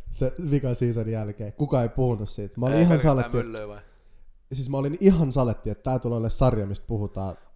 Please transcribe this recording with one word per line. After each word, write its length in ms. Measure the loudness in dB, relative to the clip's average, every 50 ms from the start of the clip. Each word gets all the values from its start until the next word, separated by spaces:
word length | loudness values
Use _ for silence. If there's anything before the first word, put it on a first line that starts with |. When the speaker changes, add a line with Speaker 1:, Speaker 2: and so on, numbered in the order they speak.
| -10 -10
Speaker 1:
Se 220 | -4 -2 -2 -2 -2 -2 -4 0
vikan 240 | 0 0 0 0 -2
seasonin 380 | 0 0 0 0 -2 -2 -4 -4
jälkeen. 400 | -4 -6 -6 -8 -10 -10 -10 -6
Kukaan 300 | -4 -2 0 2 2 2
ei 60 | 2
puhunut 400 | 0 0 0 2 0 -2 -4 -8
siitä. 320 | -8 -8 -10 -10 -6 -2
Mä 60 | -2
olin 100 | 2 4
Speaker 2:
Ei, 60 | 6 6
Speaker 1:
ihan 80 | 6
Speaker 2:
pelkästään 260 | 6 6 6 4 4
Speaker 1:
saletti, 200 | 4 2 0 -2
Speaker 2:
möllyä 320 | -4 -4 -4 -6 -10 -10 -10
vai? 120 | -12 -16 -18 -20 _ _ _ -20 -20 -20 -20 -20 -20 _ _ -10 -8
Speaker 1:
siis 180 | -8 -6 -4
mä 60 | -2
olin 200 | -2 -2 -2 -2 4
ihan 320 | 4 6 6 6 2 2 2
saletti, 380 | 2 2 2 0 -2 -4 -8
että 120 | -8 -6 -4
tää 160 | -2 -2 -2
tulee 180 | -2 -2 -2
olemaan 140 | -2 -2 -2
sarja, 360 | 0 4 4 4 4 2 -2
mistä 200 | -4 -6 -8 -6
puhutaan 500 | -6 -4 -4 -4 -4 -6 -6 -8 -8 -8 -12 -16 -20 -20